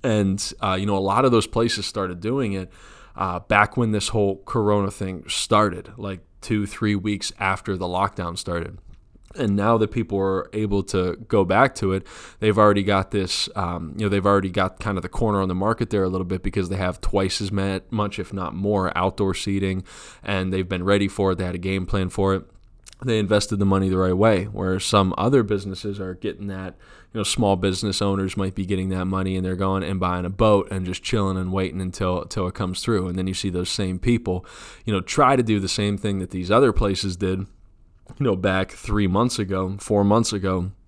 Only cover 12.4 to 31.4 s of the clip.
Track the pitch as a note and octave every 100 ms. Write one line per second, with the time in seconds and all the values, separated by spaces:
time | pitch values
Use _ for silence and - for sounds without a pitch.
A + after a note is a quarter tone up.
12.4 | A2 G#2 G#2 G2+ G2 G2 F#2+ G#2 F#2 -
13.4 | - - F2+ F2 E2 - G#2 G2+ G2 G2+
14.4 | F#2+ F2+ F#2+ - - G2 F2 - A2+ G2+
15.4 | F#2+ F#2 G2 A2+ A#2 G#2 F#2 F#2 F2+ F#2
16.4 | G2+ G2+ F2+ F#2 F2+ F2 - G#2 F#2+ -
17.4 | G2+ G2 G2 F#2+ - A2 G#2 - F#2 G2
18.4 | F2+ E2+ G2 G#2 F#2 - F#2 - G2 F2+
19.4 | - G2 F#2+ F#2 F2+ - - - - G2
20.4 | F#2 F#2+ F2+ F#2 F2+ G2+ G2 - G2 F2+
21.4 | F#2 F2+ F#2 F#2+ F2+ G2+ F#2 - F#2+ G2
22.4 | - - - - - - B2+ A2+ G2+ G#2
23.4 | - G2+ G2 F#2+ F#2+ F#2 F#2 F#2 A2 G2+
24.4 | G#2 G2 F#2 F#2 - G#2 F#2+ - G#2+ C3+
25.4 | G#2 G#2 F#2+ F#2+ G#2+ G2+ F#2+ F#2 G#2+ -
26.4 | G2+ F#2+ F#2 - - - - A2 G2+ -
27.4 | G#2 F#2+ G2 F#2 G#2+ F#2 G2+ G2 F#2+ -
28.4 | F#2+ F#2+ F#2 G2 F#2 F#2 F#2 F#2+ F#2+ F#2+
29.4 | F#2 F#2 F#2+ F#2+ E2+ F#2+ F2+ F2+ F2+ G2
30.4 | A2+ G#2 F#2+ G2 F2+ F2+ - A#2 G2 F#2+